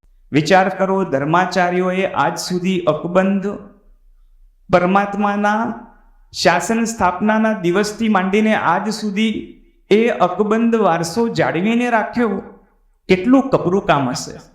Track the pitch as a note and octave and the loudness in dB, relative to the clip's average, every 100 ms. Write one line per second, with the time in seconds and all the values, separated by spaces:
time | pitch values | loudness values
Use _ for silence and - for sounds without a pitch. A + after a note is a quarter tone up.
0 | _ _ _ C3+ D#3 F#3 F#3+ F#3+ F#3+ F#3+ | _ _ _ -2 4 4 2 0 -2 0
1 | F#3 C3+ C#3+ E3+ F#3 F#3+ F3 F3+ F#3 F#3 | 0 -2 0 0 0 0 0 0 -2 -2
2 | F#3+ - D3 E3+ - F3+ F3+ F#3 - D3+ | -2 0 -2 -2 -4 -4 -2 -2 0 -2
3 | E3+ F3+ F#3+ G3 G3 G3+ - - _ _ | 0 0 0 -2 -4 -8 -14 -20 _ _
4 | _ _ _ _ - _ _ F3+ F3+ G3 | _ _ _ _ -20 _ _ 2 4 2
5 | G3+ G3+ G#3 G3+ G#3 G#3 A#3 G#3+ - - | 0 -2 -2 0 0 0 -4 -8 -14 -20
6 | _ _ _ - F#3 E3+ E3+ A3+ A3+ A3+ | _ _ _ 0 2 2 0 -2 -2 0
7 | F#3 F3+ G#3+ G#3+ A3 G#3+ E3+ F3 G#3 - | -2 0 0 2 0 0 0 0 -2 -2
8 | A3+ G3+ F#3+ G3+ G#3+ G#3+ A#2+ F3 G#3 G3+ | 0 2 2 2 2 2 0 0 -2 -4
9 | G#3+ G3 A3 G#3+ - - _ _ _ G#3 | -4 -2 -2 -2 -10 -18 _ _ _ 2
10 | A#3 - F3 F3+ G#3 A3 A#3 A3+ G3 E3 | 2 2 -2 0 0 2 2 2 2 2
11 | E3+ - A#3 E3 C3+ C#3+ G3+ A#3 B3 A#3 | -2 -2 -2 0 0 0 0 0 0 0
12 | G#3 A#3 A#3 G3 - - _ _ _ _ | -2 -2 -2 -2 -8 -20 _ _ _ _
13 | - F#3 A#3 C4 C4 D#3 - F#3+ G3 D3+ | 0 2 6 4 4 0 2 -2 2 0
14 | C3 B2+ - - - | 0 -4 -10 -14 -20